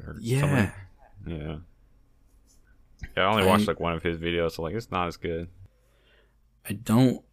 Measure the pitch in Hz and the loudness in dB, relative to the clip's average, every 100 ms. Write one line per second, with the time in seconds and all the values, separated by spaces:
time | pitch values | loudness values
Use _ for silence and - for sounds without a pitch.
0 | - - 113 131 143 135 95 - - - | -12 -10 -2 0 2 2 0 -2 -20 -20
1 | - 98 - 80 - 80 87 _ _ _ | -20 -16 -10 -8 -8 -10 -14 _ _ _
2 | _ _ _ _ _ - _ _ _ - | _ _ _ _ _ -20 _ _ _ -16
3 | - - 95 107 95 92 104 82 85 82 | -8 0 2 4 6 4 4 0 -2 0
4 | 87 82 85 85 82 - 80 110 113 92 | -2 -2 -2 0 0 -2 -6 -6 -6 -4
5 | 87 - 85 82 87 - - _ _ _ | -4 -4 -6 -6 -8 -14 -20 _ _ _
6 | _ _ _ _ _ _ - 104 113 110 | _ _ _ _ _ _ -10 -8 2 6
7 | 131 - _ | 6 4 _